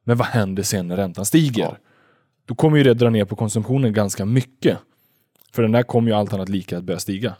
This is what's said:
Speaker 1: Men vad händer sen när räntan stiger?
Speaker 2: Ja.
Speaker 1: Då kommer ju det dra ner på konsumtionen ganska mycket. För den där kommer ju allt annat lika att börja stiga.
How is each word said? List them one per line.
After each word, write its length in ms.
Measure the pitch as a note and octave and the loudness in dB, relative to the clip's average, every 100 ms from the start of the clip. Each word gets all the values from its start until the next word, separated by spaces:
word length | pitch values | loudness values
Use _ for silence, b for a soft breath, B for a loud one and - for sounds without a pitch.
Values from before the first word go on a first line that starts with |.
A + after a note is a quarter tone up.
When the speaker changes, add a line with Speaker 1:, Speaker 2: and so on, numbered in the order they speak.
Speaker 1:
Men 120 | A#2+ A#2+ | -2 0
vad 100 | A#2+ | 0
händer 360 | A#2+ G2 F#2+ | 0 0 -2
sen 260 | G2 G2+ F2 | -2 -4 -2
när 80 | F#2 | -4
räntan 280 | F#2+ E2+ | -4 -4
stiger? 380 | G2+ D#3+ D3 A2 | 2 2 4 0
Speaker 2:
Ja. 140 | E2+ - _ _ _ _ _ _ - | -4 -6 _ _ _ _ _ _ -12
Speaker 1:
Då 80 | |
kommer 220 | A#2+ D#3+ D3+ | 0 2 4
ju 60 | |
det 120 | C3+ | 4
dra 160 | A#2 A#2+ | 4 2
ner 140 | A2 | 2
på 120 | G2 G#2+ | 0 -2
konsumtionen 560 | A2 A2+ G#2+ C3+ B2 | -4 -2 -2 0 0
ganska 320 | G#2+ G2+ - | 0 -2 -2
mycket. 540 | G2+ B2+ - _ C#3+ F2 - _ _ _ _ _ _ | -2 0 -2 _ 0 0 -6 _ _ _ _ _ _
För 80 | - | -2
den 100 | A2 | 2
där 100 | A#2 | 2
kommer 260 | A#2+ A#2+ A#2 | 2 0 2
ju 60 | G#2 | 0
allt 160 | G2+ | 0
annat 160 | G2 F#2+ | -4 -4
lika 300 | G2 F2 F2 | -6 -4 -8
att 60 | |
börja 140 | F#2 E2 | -6 -6
stiga. 340 | - G2 A#2 | -6 -6 -6